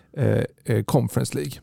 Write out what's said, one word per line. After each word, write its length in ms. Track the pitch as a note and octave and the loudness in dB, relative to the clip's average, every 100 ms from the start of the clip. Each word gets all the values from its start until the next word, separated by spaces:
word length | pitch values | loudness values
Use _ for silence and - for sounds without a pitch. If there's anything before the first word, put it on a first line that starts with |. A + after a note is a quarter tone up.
| _ | _
eh, 320 | - A2 A2 A#2 - | -2 2 2 0 -6
eh, 200 | - A2 | -2 -2
Conference 500 | G#2+ C#3 A#2 - B2+ | 2 2 2 0 -2
League. 180 | - C3+ - | -4 -6 -10